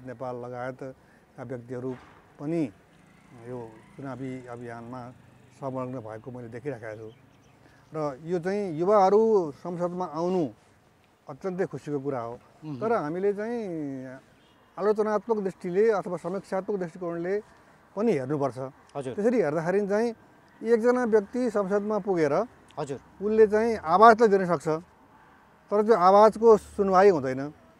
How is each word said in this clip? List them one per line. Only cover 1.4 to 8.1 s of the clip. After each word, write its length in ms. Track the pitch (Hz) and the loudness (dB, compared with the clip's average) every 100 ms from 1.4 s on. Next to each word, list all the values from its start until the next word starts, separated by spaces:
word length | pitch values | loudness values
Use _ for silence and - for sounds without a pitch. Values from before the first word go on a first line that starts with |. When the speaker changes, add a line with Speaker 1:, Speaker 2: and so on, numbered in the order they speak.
Speaker 1:
व्यक्तिहरू 480 | 123 123 120 123 131 123 - - _ - | -12 -12 -12 -10 -10 -10 -16 -20 _ -12
पनि 200 | 147 170 127 - _ _ _ _ _ 120 117 | -6 -4 -4 -8 _ _ _ _ _ -20 -14
यो 140 | 123 113 110 - - | -12 -14 -18 -20 -16
चुनावी 500 | 139 123 131 127 123 | -12 -10 -10 -10 -12
अभियानमा 540 | 120 120 117 117 123 120 - - _ _ - | -14 -12 -14 -12 -14 -14 -18 -20 _ _ -10
संलग्न 360 | 139 131 127 131 | -8 -6 -8 -8
भएको 260 | 107 110 131 | -10 -14 -14
मैले 180 | 123 117 | -14 -14
देखिरहेको 460 | 120 139 117 113 107 | -10 -10 -10 -12 -12
छु 100 | 110 - _ _ _ _ _ _ _ | -14 -20 _ _ _ _ _ _ _
र 260 | 156 147 | -6 -6